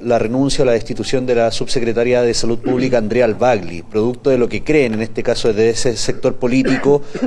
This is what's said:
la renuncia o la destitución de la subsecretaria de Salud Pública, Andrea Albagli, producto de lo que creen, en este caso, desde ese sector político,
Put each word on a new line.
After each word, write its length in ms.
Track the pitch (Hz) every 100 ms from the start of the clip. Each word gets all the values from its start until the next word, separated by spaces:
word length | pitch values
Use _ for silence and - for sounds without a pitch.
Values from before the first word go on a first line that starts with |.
la 160 | 113 117
renuncia 440 | 110 127 139 -
o 20 |
la 80 | 131
destitución 520 | 117 - 110 107 135
de 120 | 127 120
la 140 | 117
subsecretaria 720 | - - - 117 113 120 123
de 120 | 120
Salud 240 | 107 113 113
Pública, 400 | 127 127 131 123
Andrea 280 | 107 117 120
Albagli, 560 | 98 120 113 85 85
producto 480 | - 107 113 123 143
de 80 | 131
lo 100 | 117
que 160 | 104
creen, 300 | 95 151 127
en 80 | 110
este 200 | 110 -
caso, 260 | 113 113 120
desde 220 | 104 113
ese 260 | 113 131 113
sector 380 | - 107 127 -
político, 640 | 123 131 131 131 135 143 - -